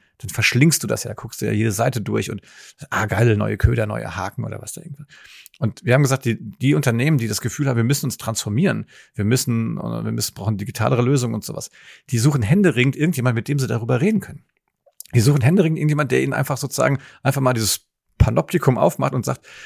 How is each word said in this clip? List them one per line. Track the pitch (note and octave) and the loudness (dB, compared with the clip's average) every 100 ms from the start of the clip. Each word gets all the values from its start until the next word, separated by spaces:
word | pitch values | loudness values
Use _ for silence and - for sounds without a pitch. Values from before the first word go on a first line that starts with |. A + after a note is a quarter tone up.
| _ _ | _ _
dann | - | -10
verschlingst | - G#2+ B2 D#3+ - | -2 0 4 4 4
du | A#2 | 0
das | A#2 | -4
ja, | A2+ | -4
guckst | G#2+ A2+ - | -12 -12 -6
dir | G#2+ | -2
ja | |
jede | G#2+ A2+ | 0 0
Seite | G2 A#2+ A#2 | 0 -2 -2
durch | G#2+ A2 G2+ | -2 -2 -4
und, | G#2 - - - - - | -8 -14 -20 -20 -20 -8
„Ah, | - G#2+ | -4 -2
geile | G2 A#2 G#2 | 2 4 2
neue | G#2+ G#2 | 0 0
Köder, | A2 A#2+ G#2 | 0 0 -2
neue | - - E2 | -6 -8 -8
Haken“ | F#2 - | -8 -8
oder | A2 - | -10 -10
was | - | -14
da | - | -16
irgendwas. | - C#3+ D3 - - - - - | -16 -18 -20 -20 -20 -20 -20 -6
Und | A2 - | -6 -4
wir | - B2+ | 2 4
haben | |
gesagt, | C#3 C3 A#2+ | 4 0 -2
die, | A2 | -4
die | A2 - C3+ D3+ | -6 -4 0 2
Unternehmen, | C3 A#2 C#3+ D3 | 2 0 2 0
die | A2+ | 0
das | G#2+ | -4
Gefühl | A#2+ - C#3 | -6 -2 0
haben, | A#2 | 2
wir | |
müssen | A2+ C#3+ C3+ | 2 0 -2
uns | - | -6
transformieren, | - A2 A2 G#2 F#3 G#2+ G#2+ - - - | -6 -6 -2 0 0 0 -6 -16 -12 -4
wir | G#2 | 0
müssen, | B2+ - A#2 A2+ G2+ | 2 0 -2 -2 -4
äh, | A2+ A2+ A2 | -6 -6 -4
wir | |
müssen, | A2+ A2 - | -4 -6 -4
brauchen | G2 G#2 | -4 -4
digitalere | G2+ - A2+ B2 | -4 -2 0 2
Lösungen | A#2+ C#3 A#2+ | 2 0 0
und | A2+ | -4
sowas, | - G#2 - - - - - | -8 -10 -12 -16 -20 -20 -4
die | A#2 | 2
suchen | C3+ C#3+ | 2 2
händeringend | G2+ F#3 F#3 A#2+ C#3 - | 2 4 4 4 2 2
irgendjemand, | D#3 C3+ B2 A2+ | 0 0 0 0
mit | A2+ | -2
dem | C#3 | -2
sie | B2 | -2
darüber | A#2 A#2 B2 | -2 0 0
reden | F#3 G#3+ | 2 0
können. | - D3 _ _ _ _ _ - - A#2+ | -2 -12 _ _ _ _ _ -20 -2 2
Die | |
suchen | A2 D3 | 4 4
händeringend | A#2 F#3+ D#3+ D#3 | 4 4 2 0
irgendjemand, | D3+ D3+ C3 | 0 0 2
der | B2+ | 0
ihnen | C3 | 0
einfach | C3 C3+ C3+ | -2 -2 -4
sozusagen | C3+ - B2+ C#3 - - | -4 0 0 0 -4 -4
einfach | C3 C3+ | -2 2
mal | C3 | 2
dieses | A#2+ G#2 - _ _ _ - | 2 0 -4 _ _ _ 2
Panoptikum | - A#2+ - F#3 - B2 | 4 4 0 2 2 4
aufmacht | - - C#3+ | 2 2 -2
und | C3+ A2+ | -2 -4
sagt, | A#2 - - | -6 -10 -20